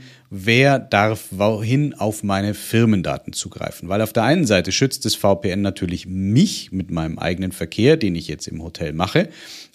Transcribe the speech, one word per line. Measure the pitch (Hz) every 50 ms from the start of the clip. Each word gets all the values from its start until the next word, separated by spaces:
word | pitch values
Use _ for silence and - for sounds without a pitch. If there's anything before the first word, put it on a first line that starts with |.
| - - - - _ _
wer | - 98 92 110 113 123 135 139 139 127
darf | - - - 101 104 110 110 104 - -
wohin | - 95 101 104 110 104 113 110 127 139 147 143 -
auf | - 98 107 107 - -
meine | 101 98 98 98 104 101
Firmendaten | - - - - 113 117 110 107 95 82 78 69 67 - - -
zugreifen. | - - - - - - - - - - 85
Weil | 95 104 110
auf | 107 -
der | 117 110
einen | 120 151 190 160
Seite | 110 104 92 90 -
schützt | 92 - 139 131 - - -
das | 110 104
V | - - 101 98
P | 98 - 101
N | 90 101 101
natürlich | 101 98 - - 87 90 - -
mich | 90 92 95 95 98 107 131 190 - - - - - -
mit | 95 87 -
meinem | 85 82 80 80 82 -
eigenen | - 82 90 82 92 90 -
Verkehr, | - 85 82 - - 104 135 160
den | 156 113 98 87
ich | 85 - -
jetzt | 76 - - -
im | 80 80 80
Hotel | 82 - - 85 78 76
mache. | 80 87 - - 156 - - - - - - - - - -